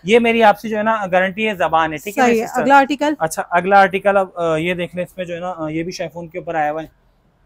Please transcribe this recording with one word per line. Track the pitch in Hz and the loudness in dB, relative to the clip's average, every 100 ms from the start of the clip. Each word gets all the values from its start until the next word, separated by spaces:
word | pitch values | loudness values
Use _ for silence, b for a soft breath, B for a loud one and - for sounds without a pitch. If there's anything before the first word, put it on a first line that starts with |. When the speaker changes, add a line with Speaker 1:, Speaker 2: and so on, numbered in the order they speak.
| 170 | 2
Speaker 1:
ये | 233 | 2
मेरी | 233 226 | 4 4
आपसे | 214 202 220 | 4 4 -2
जो | 214 | -2
है | |
ना | 220 220 190 | -2 -2 0
गारंटी | 180 190 185 | 0 0 -2
है, | 220 185 | -4 -2
जबान | 160 160 160 | 0 0 0
है, | 151 | -4
ठीक | 208 233 | -6 0
है | |
Speaker 2:
सही | 247 | 2
Speaker 1:
मेरी | 226 | 2
Speaker 2:
है। | 226 | -2
Speaker 1:
सिस्टर? | 247 | -2
Speaker 2:
अगला | 262 277 | 4 4
आर्टिकल। | 277 285 294 302 | 4 0 -2 -2
Speaker 1:
अच्छा, | 160 - | -4 -6
अगला | - 175 180 202 | -2 -2 4 6
आर्टिकल | 196 190 202 196 | 4 2 2 2
अब, | 190 175 | 0 -2
अ, | 170 156 | -2 0
ये | 170 180 | -2 -4
देख | 170 175 | -6 -8
लें, | |
इसमें | 170 - 175 | -10 -10 -10
जो | |
है | 170 | -8
ना, | 180 | -8
अ, | 165 156 | -8 -6
ये | 160 | -6
भी | 170 | -6
शेफून | 180 165 170 170 | -8 -10 -10 -14
के | 180 | -12
ऊपर | 165 160 | -6 -4
आया | 151 | -2
हुआ | 156 | -4
है, | 151 _ _ _ _ _ | -10 _ _ _ _ _